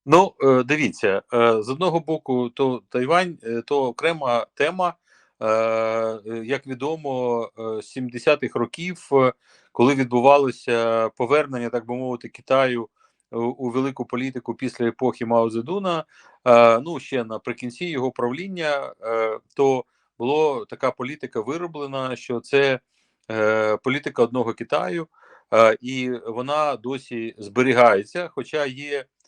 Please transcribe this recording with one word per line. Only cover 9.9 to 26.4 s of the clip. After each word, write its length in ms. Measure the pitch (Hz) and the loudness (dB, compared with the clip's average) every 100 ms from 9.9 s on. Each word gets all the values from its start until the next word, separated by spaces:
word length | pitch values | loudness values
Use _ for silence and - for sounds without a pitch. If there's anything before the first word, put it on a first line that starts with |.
| 139 | 4
відбувалося 1120 | 123 120 131 143 135 - - 117 113 113 113 | 2 4 6 6 4 -4 -2 0 0 0 -2
повернення, 600 | - 120 151 143 127 120 | -2 0 2 0 -6 -6
так 160 | 120 113 | -6 -6
би 100 | 123 | -8
мовити, 340 | 127 120 - | -6 -8 -12
Китаю 600 | - - 135 131 120 110 _ _ _ _ | -14 0 2 2 -2 -8 _ _ _ _
у, 60 | 120 | -6
у 320 | 117 135 123 | -6 -4 -4
велику 360 | 123 135 127 120 | -2 -4 -6 -8
політику 480 | 123 131 131 - | -6 -6 -8 -10
після 340 | - 131 - 117 | -8 -8 -2 -4
епохи 380 | - 127 - 117 | 0 -4 -2 0
Мао 240 | 117 113 | 0 0
Цзедуна, 560 | 113 120 196 190 165 - _ - _ 127 | -2 -6 -6 -4 -4 -8 _ -20 _ 6
е, 320 | 117 117 113 | 8 8 6
ну, 200 | 160 151 | 0 -10
ще 240 | - 131 | -6 -4
наприкінці 600 | 110 110 - 117 123 120 180 | -4 -8 -10 -10 -12 -10 -8
його 260 | 143 127 | -4 -4
правління, 840 | - 120 165 196 180 151 143 135 - | -2 -4 -4 -8 -6 -4 -4 -6 -10
е, 380 | 113 113 113 110 - - | -4 -2 -2 -4 -8 0
то 300 | 139 131 - _ _ - | 2 2 -4 _ _ -6
була 460 | 123 151 156 127 104 | -2 2 0 -2 -8
така 220 | 113 131 | -4 -4
політика 500 | - 127 151 127 117 | -2 -8 -10 -8 -6
вироблена, 760 | 110 160 175 156 139 135 131 123 | -6 -6 -8 -10 -10 -6 -6 -8
що 240 | - 120 | -8 -8
це, 400 | - 139 139 127 - _ _ _ - | 0 2 2 0 -6 _ _ _ -8
е, 460 | 110 107 110 107 107 | 0 2 2 2 0
політика 460 | 131 139 143 135 | -2 -2 -2 0
одного 300 | 113 123 117 | 0 0 -4
Китаю, 540 | 107 - 151 185 175 160 _ - - _ | -6 -4 -2 -2 -6 -10 _ -20 -20 _
е, 240 | 110 110 110 | 6 6 4
і 300 | 123 131 127 120 113 | -4 -6 -4 -6 -8
вона 480 | 113 | -8